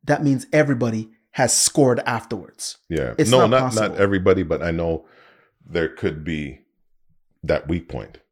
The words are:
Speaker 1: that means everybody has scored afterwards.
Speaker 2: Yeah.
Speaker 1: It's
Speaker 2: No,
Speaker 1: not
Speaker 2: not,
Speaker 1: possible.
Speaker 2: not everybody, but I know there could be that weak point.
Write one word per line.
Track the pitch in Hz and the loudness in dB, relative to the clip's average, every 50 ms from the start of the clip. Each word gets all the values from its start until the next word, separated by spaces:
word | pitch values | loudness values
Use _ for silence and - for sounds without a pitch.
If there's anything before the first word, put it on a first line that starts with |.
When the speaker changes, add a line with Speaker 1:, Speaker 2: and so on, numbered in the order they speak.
| _ | _
Speaker 1:
that | - 147 - 156 | -2 -2 0 2
means | 143 135 123 - _ | 0 0 0 -2 _
everybody | - 151 151 143 139 117 123 117 110 110 110 - _ _ _ _ | 0 2 2 2 0 -2 -2 -2 -2 -4 -8 -10 _ _ _ _
has | _ - 131 117 - | _ -2 0 0 2
scored | - - - - 160 139 127 120 117 - | 0 0 0 2 4 4 4 4 0 -2
afterwards. | - 120 113 - - 120 95 85 - _ _ - - - _ _ _ | -4 -6 -6 -6 -8 -10 -10 -10 -16 _ _ -14 -14 -14 _ _ _
Speaker 2:
Yeah. | 85 78 67 60 - - | -4 -4 -4 -4 0 0
Speaker 1:
It's | 156 104 | 2 4
Speaker 2:
No, | 123 127 | 6 6
Speaker 1:
not | 127 110 | 6 6
Speaker 2:
not, | 123 131 127 | 4 2 2
Speaker 1:
possible. | 127 113 110 107 98 | 0 0 0 -2 -2
Speaker 2:
not | - 92 | 2 2
everybody, | 98 98 98 95 90 98 92 95 90 | 2 2 2 2 4 4 2 2 2
but | 80 82 73 | -2 -4 -2
I | 80 85 | -2 -2
know | 82 82 85 82 82 78 - _ _ _ _ _ _ _ _ _ _ _ _ | -2 -2 -2 -2 -4 -4 -8 _ _ _ _ _ _ _ _ _ _ _ _
there | - 82 85 82 78 | -6 -4 -2 -2 -2
could | - - - 92 78 76 76 | -4 -4 -4 -4 -4 -4 -8
be | 82 80 76 73 67 67 - _ _ _ _ _ _ _ _ _ _ _ _ _ _ _ _ | -6 -6 -6 -6 -10 -12 -18 _ _ _ _ _ _ _ _ _ _ _ _ _ _ _ _
that | - 78 80 73 - 73 | -4 -2 -2 -2 -2 -4
weak | 85 87 - - | -6 -6 -6 -8
point. | - 60 50 - - - _ _ | -12 -12 -12 -14 -20 -20 _ _